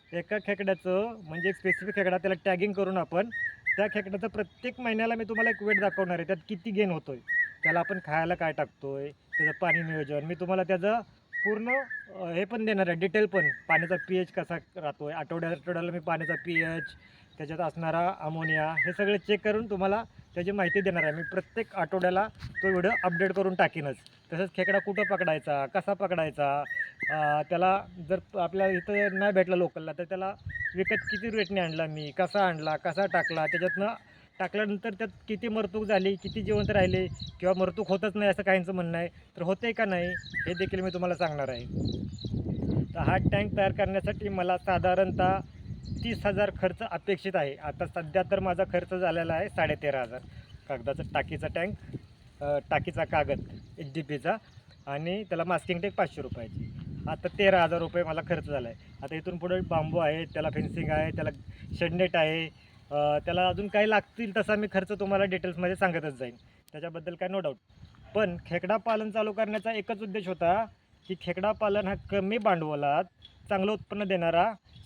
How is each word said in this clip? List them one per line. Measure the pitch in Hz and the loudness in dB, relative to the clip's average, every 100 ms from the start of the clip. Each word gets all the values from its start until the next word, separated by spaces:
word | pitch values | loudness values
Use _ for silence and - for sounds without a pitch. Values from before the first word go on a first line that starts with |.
| - | -10
एका | 170 170 214 | -8 -4 -4
खेकड्याचं, | 196 196 196 185 185 185 226 220 165 | -2 0 0 0 2 0 0 -4 -10
म्हणजे | 165 180 | -2 -2
एक | 185 | 0
स्पेसिफिक | 185 - 190 202 | 0 0 0 0
खेकडा, | 185 185 | 2 2
त्याला | 190 185 196 | 2 0 2
टॅगिंग | 180 208 | 2 2
करून | 196 190 190 | 0 0 0
आपण | 156 175 233 - - - - 440 | 0 0 0 -2 -4 -4 -2 0
त्या | 208 | 0
खेकड्याचं | 208 190 196 185 | -2 -4 -4 -4
प्रत्येक | 208 196 - 247 240 | -4 -6 -6 -10 -4
महिन्याला | 247 220 226 233 | -2 0 0 -2
मी | |
तुम्हाला | 220 214 226 | -2 0 2
एक | 214 | 2
वेट | 208 202 | 2 4
दाखवणार | 196 - 185 170 | 4 2 0 0
आहे, | 165 | -2
त्यात | 185 - | -4 -4
किती | 202 226 | -8 -2
गेन | 196 202 | 2 2
होतोय, | 160 - 127 - - 960 - | 0 -4 -10 -2 0 0 0
त्याला | - 170 | 0 2
आपण | 170 190 151 | 2 -4 0
खायला | 156 170 175 | 0 2 0
काय | 160 | 0
टाकतोय, | 151 143 _ 139 139 143 | 0 -4 _ -8 -6 -8
त्याचं | - _ - 185 151 | -12 _ 0 0 2
पाणी | 175 160 | 2 2
नियोजन, | 160 156 143 147 156 | 0 -2 -2 -2 -4
मी | 170 | -4
तुम्हाला | 180 190 | 0 0
त्याचं | 180 185 196 233 202 - _ - | 2 2 2 0 -2 -16 _ -4
पूर्ण, | 208 214 233 262 269 - - 190 | 0 0 0 -2 -2 -8 -10 -8
अ, | 175 | -4
हे | 170 196 | -2 -2
पण | 233 220 | -2 0
देणार | 202 185 | 2 2
आहे, | 165 | 2
डिटेल | 185 214 208 | 2 2 4
पण, | 190 151 - - | 4 2 0 2
पाण्याचा | 160 165 180 - | 2 2 -2 0
पीएच | 185 180 | -2 0
कसा | - 160 170 | -4 -4 -6
राहतोय, | - 185 156 - 147 | -8 -8 -8 -6 -8
आठवड्या, | 160 147 170 165 | -6 -6 -4 -4
आठवड्याला | 170 175 170 175 | -4 -4 -4 -4
मी | 175 | -4
पाण्याचा | 165 160 160 165 170 | -2 -2 -2 -4 -2
पीएच, | 165 165 165 151 - - - - - | 0 0 -2 -8 -14 -20 -20 -20 -12
त्याच्यात | 151 160 | -8 -4
असणारा | 165 165 165 165 175 196 | -4 -2 0 2 0 0
अमोनिया, | 156 160 160 156 156 | -4 -2 0 2 2
हे | 160 - | 0 0
सगळं | 175 196 202 | 2 2 2
चेक | - 208 | 2 0
करून | 214 214 226 | 2 0 -2
तुम्हाला | 196 190 208 220 - - 175 | 0 2 0 -2 -14 -12 -6
त्याची | 175 | -2
माहिती | 202 175 202 | 0 2 2
देणार | 196 175 | 2 2
आहे. | 156 | 0
मी | 156 165 | -2 -4
प्रत्येक | 185 - 226 220 196 | -4 -4 -4 -4 -2
आठवड्याला | 170 190 165 185 214 - - - | 0 2 2 2 0 -4 -12 -2
तो | 196 | 2
व्हिडिओ | 185 180 226 | 4 4 2
अपडेट | 185 170 190 | 2 2 2
करून | 190 190 185 | 2 2 4
टाकीनच. | 165 165 143 131 - - - | 2 2 -6 -6 -12 -20 -8
तसंच | 165 190 - | -4 -4 -2
खेकडा | 185 196 | 2 2
कुठं | 202 196 | 2 -2
पकडायचा, | 196 190 180 156 156 143 135 | 0 2 2 0 0 -2 0
कसा | 190 185 | -2 0
पकडायचा, | 196 196 175 156 - 143 143 143 - - - - | 0 0 0 0 2 2 2 -2 -4 -6 -4 -2
अ, | 156 151 151 151 | 2 2 2 2
त्याला | 175 185 196 - 185 156 | 2 4 4 -2 -10 -2
जर | 185 - | -2 -2
प-, | 202 | -2
आपल्या | 170 190 196 | -2 2 2
इथं | 185 175 202 202 190 | 2 0 0 2 2
नाही | 202 | 4
भेटला | 190 180 180 | 4 4 4
लोकलला, | 170 170 160 151 | 2 -2 -8 -8
तर | |
त्याला | 170 185 190 202 - - - 175 | -6 -4 -6 -6 -8 -6 -4 -2
विकत | 190 214 - | 0 0 -2
किती | 196 226 | -4 -2
रेटने | 214 196 196 | -2 0 0
आणला | 165 160 160 | 0 -2 -4
मी, | 151 147 139 | -4 -6 -2
कसा | 180 208 190 | 0 2 2
आणला, | 160 156 156 | 2 -2 -2
कसा | 180 160 196 | -2 0 2
टाकला, | 175 160 165 156 | 2 2 0 0
त्याच्यातनं | 170 180 185 202 226 - - - - | 0 0 0 -2 -4 -12 -20 -14 -6
टाकल्यानंतर | 185 208 214 202 226 | -4 -2 -2 -2 -6
त्यात | 196 220 - - | -6 -6 -8 -8
किती | 208 240 | -6 -2
मरतूक | 214 202 214 | -2 -2 -2
झाली, | 214 202 185 196 | 2 4 4 0
किती | 196 220 | -4 -4
जिवंत | 202 208 208 | 0 2 4
राहिले | 208 185 185 185 - - - | 4 4 4 0 -4 -12 -2
किंवा | 180 185 | 2 4
मरतूक | 185 175 202 | 2 0 0
होतच | 190 208 202 | 2 2 2
नाही | 202 | 2
असं | 185 | 4
काहींचं | 196 190 175 | 4 4 2
म्हणणं | 185 170 170 | -2 -2 -2
आहे, | 170 | -4
तर | - - - | -8 -14 -4
होतंय | 170 190 233 | -2 0 0
का | 226 214 | 0 2
नाही, | 180 175 831 | 2 0 -4
हे | - 719 - | -6 -6 -2
देखील | 175 190 185 | -2 -2 0
मी | 185 | -2
तुम्हाला | 175 180 175 | 0 0 2
सांगणार | 170 147 135 | 0 0 -2
आहे. | 123 120 - 113 - - - - - - - - - - | -4 -6 -4 -2 -4 -6 -8 -6 -4 -4 -2 0 0 -2
तर | 165 | 0
हा | 147 185 | 2 4
टँक | - 202 208 196 | 4 2 2 2
तयार | 196 | 2
करण्यासाठी | 196 190 190 180 208 208 | 2 0 0 -2 -4 -4
मला | 190 180 180 | -2 0 0
साधारणतः | - 180 180 185 185 180 180 190 - - - - - - | 0 2 4 4 4 4 4 4 -2 -14 -12 -10 -8 -6
तीस | 233 214 208 | -4 0 0
हजार | 196 208 180 | 2 2 2
खर्च | 185 175 | -2 -2
अपेक्षित | 226 170 - 190 190 180 | -6 -4 -2 -2 0 0
आहे. | 143 143 | 0 -4
आता | 151 143 175 | -8 -6 -6
सध्या | 175 156 185 180 | -6 -2 0 2
तर | 196 | 2
माझा | 185 175 | 2 0
खर्च | 180 180 175 | 2 0 0
झालेला | 185 180 165 165 | 0 0 0 0
आहे | 160 202 | -2 -2
साडेतेरा | - 156 151 151 139 | 0 0 2 0 0
हजार. | 117 123 - - - - - | -2 -8 -14 -18 -18 -14 -8
कागदाचा | 131 117 139 147 | -6 -4 -6 -2
टाकीचा | 147 - 156 156 165 | -2 -2 -4 -4 -4
टँक, | 185 - - - - - - - | -4 -6 -10 -14 -14 -20 -20 -8
अ, | 143 143 - | -2 -2 0
टाकीचा | 151 175 165 | 0 0 -4
कागद | 156 160 143 139 - - - - | 0 2 2 -2 -6 -14 -16 -14
एचडीपीचा | 147 139 139 143 160 220 - - - - - | -10 -8 -6 -4 -2 -2 -4 -20 -20 -18 -10
आणि | 143 165 196 | -6 -4 -6
त्याला | 202 165 | -4 -2
मास्किंग | 165 170 - 175 | 0 0 0 -2
टेप | 196 | -2
पाचशे | - 175 - | 0 -2 -2
रुपयाची. | 131 120 113 - - - - - 151 | -8 -8 -8 -8 -8 -10 -10 -8 -6
आता | 156 180 | -4 -4
तेरा | - 196 185 | 4 6 8
हजार | 165 170 | 6 4
रुपये | 165 175 | 0 0
मला | 160 156 170 | -2 -2 -2
खर्च | 160 | -2
झाला | 151 139 117 | -2 -4 -4
आहे. | 117 - - | -10 -18 -14
आता | 143 160 | -8 -8
इथून | 180 180 | -6 -6
पुढे | 175 185 | -2 -2
बांबू | 180 165 156 170 | 0 0 2 2
आहे, | 170 160 165 | 2 0 -4
त्याला | 160 156 | -4 -2
फेन्सिंग | 147 147 - 156 | -2 -4 -2 0
आहे, | 156 160 | 2 0
त्याला | 160 156 - - - - - | -2 -4 -6 -12 -16 -10 -2
शेडनेट | 170 175 180 180 | 0 2 2 4
आहे, | 156 160 160 - - - - | 4 2 -4 -8 -20 -20 -4
अ, | 147 147 147 170 | 2 2 2 2
त्याला | 175 185 | 2 2
अजून | 180 208 | 0 0
काही | 208 214 | 2 4
लागतील | 208 - - 226 202 | 4 2 -6 -2 0
तसा | 208 214 | 2 0
मी | 214 | 0
खर्च | 190 185 | 0 -2
तुम्हाला | 196 196 196 196 | -2 0 2 2
डिटेल्समध्ये | 180 180 170 180 185 | 0 -2 -2 -2 2
सांगतच | 190 165 151 127 | 2 2 -4 -6
जाईन, | 123 120 - _ _ | -8 -10 -20 _ _
त्याच्याबद्दल | 156 170 165 165 170 | -12 -10 -10 -10 -6
काय | 185 | -2
no | 196 | -2
doubt. | 170 180 _ - - - - 208 | -2 -4 _ -20 -20 -20 -4 2
पण | 208 175 - | 2 0 -4
खेकडा | 170 185 214 | -2 2 0
पालन | 233 220 220 | 2 0 0
चालू | 214 214 | 0 0
करण्याचा | 208 214 214 220 | 0 0 -2 -2
एकच | 220 196 214 | -4 -4 -4
उद्देश | 214 208 180 | -4 -6 -4
होता | 175 170 196 220 - _ _ - | 2 4 4 0 -8 _ _ -10
की, | 185 | -6
खेकडा | - 175 202 | -4 0 0
पालन | 220 214 202 190 | 2 2 2 0
हा | 196 | -4
कमी | - 202 190 226 | -2 -2 0 2
भांडवलात | 214 175 156 147 143 147 185 _ - - - | 4 2 2 0 2 2 0 _ -20 -12 -2
चांगलं | 196 196 | 0 2
उत्पन्न | 214 - 202 | 0 -4 -4
देणारा | 202 190 170 165 202 208 _ - | 0 2 4 4 4 0 _ -20